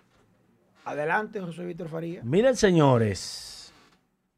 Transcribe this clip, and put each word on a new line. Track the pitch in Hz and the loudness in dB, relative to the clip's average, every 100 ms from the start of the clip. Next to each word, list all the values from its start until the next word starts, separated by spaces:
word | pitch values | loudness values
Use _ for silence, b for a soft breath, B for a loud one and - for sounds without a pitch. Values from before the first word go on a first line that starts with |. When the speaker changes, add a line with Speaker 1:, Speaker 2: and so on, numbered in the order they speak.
| _ _ _ _ _ _ _ _ | _ _ _ _ _ _ _ _
Speaker 1:
Adelante, | 131 139 151 202 214 214 | -12 -6 -4 -4 -4 -10
José | 175 165 | -12 -12
Brito | 175 170 160 | -12 -12 -12
Faría. | 165 165 170 | -10 -10 -10
Speaker 2:
Miren, | 113 170 262 240 | -2 2 2 4
señores, | 202 170 139 120 107 78 - - - - - _ _ _ _ _ _ | 4 6 6 6 2 -2 -10 -14 -16 -20 -20 _ _ _ _ _ _